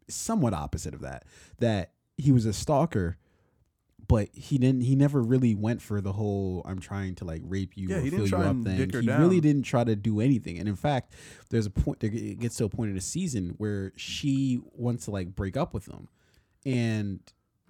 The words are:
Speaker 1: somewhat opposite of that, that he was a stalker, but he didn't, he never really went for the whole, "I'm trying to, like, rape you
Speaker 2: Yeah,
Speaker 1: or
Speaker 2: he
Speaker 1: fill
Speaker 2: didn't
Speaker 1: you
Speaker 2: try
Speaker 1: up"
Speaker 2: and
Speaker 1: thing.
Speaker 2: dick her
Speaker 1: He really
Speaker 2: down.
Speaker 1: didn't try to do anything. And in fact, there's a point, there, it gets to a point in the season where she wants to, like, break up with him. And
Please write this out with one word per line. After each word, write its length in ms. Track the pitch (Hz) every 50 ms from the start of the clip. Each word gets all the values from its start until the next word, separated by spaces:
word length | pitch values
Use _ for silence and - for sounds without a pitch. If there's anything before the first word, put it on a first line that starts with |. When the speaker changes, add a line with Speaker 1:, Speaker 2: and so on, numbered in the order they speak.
| _ -
Speaker 1:
somewhat 440 | - - - - 226 220 147 117 98
opposite 400 | 78 73 71 - 82 - 76 67
of 60 | 71
that, 220 | - 65 67 65 - - - - - - - -
that 340 | 120 117 107 98 85 - _ _ _ _ _ -
he 140 | 131 143 135
was 120 | 123 107
a 60 | 113 95
stalker, 640 | - - - 156 131 156 165 - 110 90 85 85 - _ _ _ _ _ _ _ _ _ _ _ _ _ _ _ _ - -
but 220 | - 110 101 - -
he 240 | - - - 143 131
didn't, 240 | 123 131 131 127
he 140 | 120 127 135
never 260 | 135 139 143 143 139 117
really 320 | 113 127 131 127 120 107
went 260 | 98 104 110 120 120
for 200 | - - 104 104
the 120 | 95 98 95
whole, 480 | 104 107 104 101 98 98 95 92 90 -
"I'm 140 | - 95 90
trying 360 | 90 - 101 101 98 92 90
to, 100 | - 98
like, 160 | 85 80 80 -
rape 300 | 85 95 98 95 90 - 98
you 100 | 95 90
Speaker 2:
Yeah, 80 | 92 180
Speaker 1:
or 40 |
Speaker 2:
he 80 | 127 135
Speaker 1:
fill 100 | 160 185
Speaker 2:
didn't 60 | 104 98
Speaker 1:
you 60 | - -
Speaker 2:
try 80 | 95
Speaker 1:
up" 60 | -
Speaker 2:
and 140 | 135 127 113
Speaker 1:
thing. 120 | 98 92 -
Speaker 2:
dick 160 | 135 - -
her 80 | 123
Speaker 1:
He 60 | 117 120
really 280 | - - 156 175 185 175
Speaker 2:
down. 80 | 151 151 147
Speaker 1:
didn't 100 | 143 117
try 200 | - - 123 120
to 100 | 117 110
do 240 | 104 98 110 107 104
anything. 380 | 110 135 139 113 - - 85 85
And 80 | 85 104
in 60 | 101
fact, 380 | 87 - 147 143 127 - _ - - - - - - - -
there's 160 | - 117 107
a 40 | 104
point, 280 | - - - 147 135 -
there, 100 | - 107 101
it 260 | 117 107 107 101 107
gets 180 | 117 117 - -
to 80 | 120
a 40 | 101
point 200 | - - 117 104
in 60 | 98
the 60 | 92
season 540 | 95 - - 160 196 170 131 104 90 87 82 -
where 340 | 104 107 104 98 98 92 -
she 640 | - - - - - - 143 135 135 135 135 127 123 - - -
wants 320 | - 120 120 117 120 -
to, 60 | -
like, 240 | 101 98 92 87 95
break 220 | - 101 95 90 135
up 160 | 170 175 -
with 140 | 110 - -
him. 200 | - 50 - - _ _ _ _ _ _ _ _ _ _ -
And 540 | 139 127 123 117 113 110 107 104 101 95 92 - - _ _ _ _ _ _ _ _